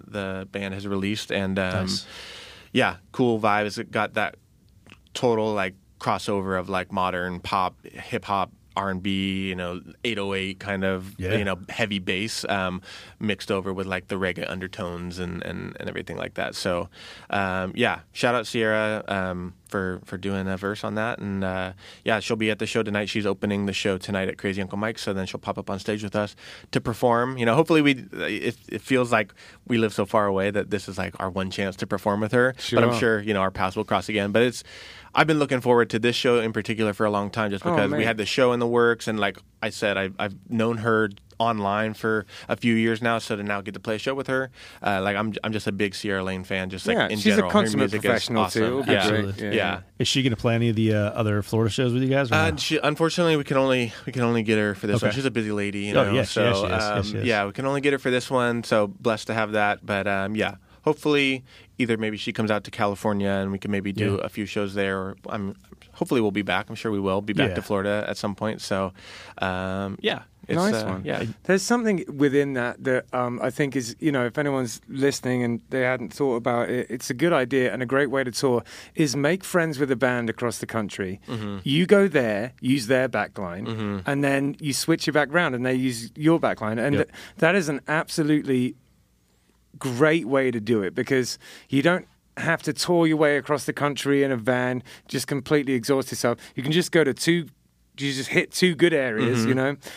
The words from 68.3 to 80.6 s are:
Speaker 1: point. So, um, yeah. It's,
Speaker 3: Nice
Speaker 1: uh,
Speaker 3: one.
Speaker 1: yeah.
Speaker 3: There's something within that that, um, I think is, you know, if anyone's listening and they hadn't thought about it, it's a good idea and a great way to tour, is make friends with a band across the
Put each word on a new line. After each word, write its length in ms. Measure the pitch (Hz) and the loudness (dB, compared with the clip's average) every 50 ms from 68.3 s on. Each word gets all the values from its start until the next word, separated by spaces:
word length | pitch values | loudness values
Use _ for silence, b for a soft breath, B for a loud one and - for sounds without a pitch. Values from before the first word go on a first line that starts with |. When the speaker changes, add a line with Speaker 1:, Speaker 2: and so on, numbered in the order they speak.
| 98 | -4
Speaker 1:
point. 260 | - 107 107 107 - | -4 -4 -4 -4 -4
So, 320 | - - 104 95 95 92 95 B B B B B B B B B | -4 -4 -2 -2 -2 -2 -4 B B B B B B B B B
um, 580 | - 95 92 92 92 95 95 95 98 95 98 - | -2 -2 -2 -2 -4 -4 -4 -4 -4 -6 -6 -4
yeah. 200 | - 208 - 120 - - _ _ - - | -2 -2 -2 -4 -6 -14 _ _ -8 -4
It's, 80 | - | -2
Speaker 3:
Nice 260 | 165 180 208 214 - 107 | 0 2 2 2 0 -2
Speaker 1:
uh, 40 | |
Speaker 3:
one. 160 | - - - 95 | -2 -4 -4 -4
Speaker 1:
yeah. 180 | - 143 - - 113 110 - - | -4 -4 -4 -4 -6 -8 -6 0
Speaker 3:
There's 180 | - 185 196 190 | 2 2 2 2
something 420 | - 233 247 233 220 208 165 - - 143 | 2 2 2 4 2 0 0 -2 -4 0
within 420 | 139 143 143 127 143 143 139 139 | 2 2 4 4 4 2 2 0
that 280 | 127 120 120 - - 127 | -2 -2 -2 -4 -4 -2
that, 220 | 131 127 127 - _ - | 0 0 0 0 _ -2
um, 240 | 127 123 123 120 120 | -2 -2 -2 -2 -2
I 100 | - 131 | -2 -2
think 260 | 127 - 151 139 123 | 0 0 -2 0 0
is, 180 | 139 123 110 120 - | -2 -4 -4 -6 -4
you 100 | - 160 | -2 0
know, 160 | 143 135 123 | 2 2 0
if 100 | 120 - | 0 0
anyone's 440 | - 147 143 139 135 127 117 104 - - - | -2 -2 0 0 -2 -2 -4 -6 -10 -14 -10
listening 560 | - 135 135 139 131 - - 127 127 123 123 | -4 0 2 2 2 0 -2 -2 0 0 0
and 160 | 117 120 113 - - | 0 -2 -4 -6 -4
they 120 | - 131 127 | -2 0 0
hadn't 300 | 127 127 123 123 113 - | 0 0 0 -4 -6 -4
thought 220 | - 147 135 123 | -2 0 0 0
about 340 | 117 117 135 120 120 117 85 | 0 0 0 0 0 0 0
it, 180 | 113 123 113 - | 0 -2 -4 -4
it's 180 | 110 127 - - | -6 -6 -4 -6
a 60 | 135 | -2
good 180 | 120 156 175 175 | 0 2 4 4
idea 400 | 147 127 123 135 135 127 120 95 | 4 2 2 2 2 2 2 0
and 100 | 123 127 | -2 -2
a 40 | |
great 240 | 120 131 135 147 127 | 0 2 2 2 2
way 140 | 123 135 135 | 0 -2 -2
to 80 | 127 110 | -2 -2
tour, 320 | - - 135 123 117 - B B B B B B | 0 2 2 2 2 0 B B B B B B
is 180 | - 160 143 120 | 0 0 0 2
make 300 | 143 139 147 175 196 - | 2 2 2 0 0 -2
friends 340 | - - 180 165 160 151 127 | 0 0 2 2 2 0 0
with 140 | 147 131 135 | 0 0 2
a 40 | |
band 320 | 113 131 127 123 123 117 113 | 2 2 2 2 2 0 -2
across 300 | 113 - 123 120 107 | -2 -2 -2 -4 -4
the 80 | - | -4